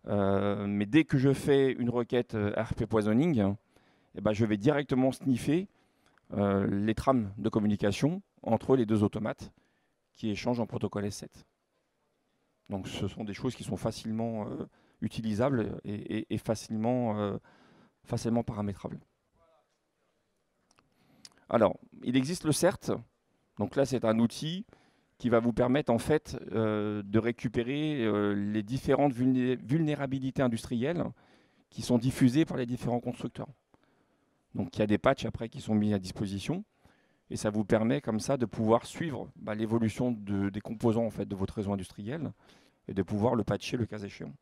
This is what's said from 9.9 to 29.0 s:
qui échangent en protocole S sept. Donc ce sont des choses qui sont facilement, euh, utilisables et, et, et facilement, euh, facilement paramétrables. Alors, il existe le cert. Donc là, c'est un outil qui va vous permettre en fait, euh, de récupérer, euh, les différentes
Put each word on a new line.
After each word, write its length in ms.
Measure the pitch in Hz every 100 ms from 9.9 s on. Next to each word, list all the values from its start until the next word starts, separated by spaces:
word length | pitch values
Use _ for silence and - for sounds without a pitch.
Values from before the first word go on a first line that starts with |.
| _ _
qui 180 | _ 110
échangent 300 | 101 123 120
en 80 | 110
protocole 380 | 113 107 104 101
S 100 | -
sept. 300 | - - _ _ _ _ _ _ _ _ _ _ _ _ _
Donc 200 | 101 73
ce 180 | - 107
sont 160 | -
des 100 | 107
choses 220 | 95 131 -
qui 80 |
sont 140 | - 101
facilement, 680 | 113 - 113 110 117 113 101
euh, 180 | - - _ _ _
utilisables 800 | 110 - 110 104 131 127 107 - -
et, 80 |
et, 400 | 101 - 107 -
et 40 | 107
facilement, 800 | - 110 - 110 113 127 120 104
euh, 200 | 104 101 - _ _ _ _ _
facilement 400 | - 117 117 117
paramétrables. 560 | - 104 104 98 - - _ _ _ _ _ _ _ _ _ _ _ _ _ _ _ _ _ _ _ _ _ _ - _ -
Alors, 280 | 117 101 - - -
il 120 | - 131
existe 300 | 135 180 156
le 60 |
cert. 260 | 139 170 - - 110 120 _ _ _ _ -
Donc 160 | 101 -
là, 100 | 127
c'est 200 | 123 113
un 120 | 110
outil 480 | 117 - 151 180 - _ _ _ _ _
qui 100 | 120
va 100 | 117
vous 140 | 120
permettre 380 | 110 123 135 -
en 80 | 117
fait, 380 | - 151 - 127 -
euh, 520 | 113 110 107 104 104
de 160 | 101 107
récupérer, 840 | 113 120 120 120 117 143 156 147
euh, 300 | 110 104 104
les 300 | 101 101 107
différentes 500 | 104 131 - 131